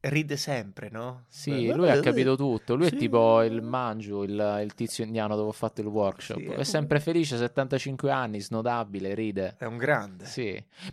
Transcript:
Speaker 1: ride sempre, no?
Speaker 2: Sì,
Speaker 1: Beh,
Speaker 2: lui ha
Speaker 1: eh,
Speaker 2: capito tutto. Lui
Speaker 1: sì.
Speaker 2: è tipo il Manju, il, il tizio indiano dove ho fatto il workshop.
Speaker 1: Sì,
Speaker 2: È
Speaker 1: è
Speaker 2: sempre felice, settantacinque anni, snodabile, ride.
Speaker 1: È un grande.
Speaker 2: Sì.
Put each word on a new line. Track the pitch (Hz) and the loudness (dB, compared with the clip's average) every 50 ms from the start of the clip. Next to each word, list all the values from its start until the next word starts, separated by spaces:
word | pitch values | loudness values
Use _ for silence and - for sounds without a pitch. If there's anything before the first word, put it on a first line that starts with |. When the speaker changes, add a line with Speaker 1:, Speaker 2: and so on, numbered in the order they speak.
Speaker 1:
ride | - 135 143 147 160 147 143 | -2 0 0 0 0 0 -4
sempre, | 135 - - 143 123 104 101 95 - - 104 | -4 -2 -2 -2 -4 -4 -8 -12 -14 -14 -12
no? | 110 113 117 127 127 127 - _ | -10 -10 -10 -10 -12 -14 -18 _
Speaker 2:
Sì, | - - - 131 - 131 117 | -20 -8 -4 -2 0 2 2
Speaker 1:
Beh, | 113 120 | 2 4
Speaker 2:
lui | 151 180 170 | 4 6 6
ha | 156 | 6
Speaker 1:
eh, | 143 | 6
Speaker 2:
capito | - 127 117 127 131 131 131 | 6 4 2 4 4 4 4
tutto. | 131 139 139 117 107 - - 120 | 2 2 0 0 -2 0 0 2
Lui | 135 170 | 4 4
Speaker 1:
sì. | 170 - | 2 2
Speaker 2:
è | |
tipo | 277 285 - 117 117 113 113 113 113 113 | 2 0 4 6 6 8 8 8 8 6
il | 113 113 113 | 4 0 -2
Manju, | 113 117 123 127 123 117 107 110 107 104 101 101 101 | -4 -4 -4 -4 -4 -4 -6 -6 -8 -6 -6 -4 -4
il, | 98 101 104 104 104 104 104 104 | -4 -2 0 0 0 0 -2 -4
il | 107 - | -6 -4
tizio | - 117 113 - - 117 | -6 -6 -6 -4 -6 -6
indiano | 107 113 113 107 107 107 | -4 -2 -2 -2 0 0
dove | 104 107 107 | 0 -2 -2
ho | 107 | -2
fatto | - - 110 - - | -4 -6 -6 -4 -4
il | 104 | -6
workshop. | 107 104 110 101 98 95 - - - - - | -2 0 2 2 2 0 -4 -10 -8 -8 -8
Speaker 1:
Sì, | - | -6
Speaker 2:
È | - - | -6 -4
Speaker 1:
è | - 135 | -4 -4
Speaker 2:
sempre | 139 - 156 147 147 156 147 | 0 0 0 2 4 2 2
felice, | 147 165 165 170 160 147 131 | 2 2 0 0 0 0 0
settantacinque | 117 120 120 _ 139 135 127 139 131 - 139 135 127 - 139 | -2 -2 0 _ -2 -2 0 -2 -2 -2 -4 -6 -4 -2 0
anni, | 135 131 127 117 107 104 | 0 0 -2 -4 -6 -8
snodabile, | 98 - 117 113 113 120 120 120 113 101 98 98 95 95 101 | -8 -4 -4 -2 -2 0 -2 -2 -4 -4 -6 -6 -4 -4 -4
ride. | 104 110 107 98 98 95 92 - _ | -2 -4 -4 -2 -4 -4 -4 -6 _
Speaker 1:
È | 123 | -10
un | 117 113 | -10 -6
grande. | 120 120 127 151 120 101 101 92 90 92 | -2 0 0 0 0 0 -6 -14 -16 -16
Speaker 2:
Sì. | - - - 123 104 95 101 - _ _ - 190 190 | -12 -8 -6 -6 -6 -8 -8 -12 _ _ -16 -16 -8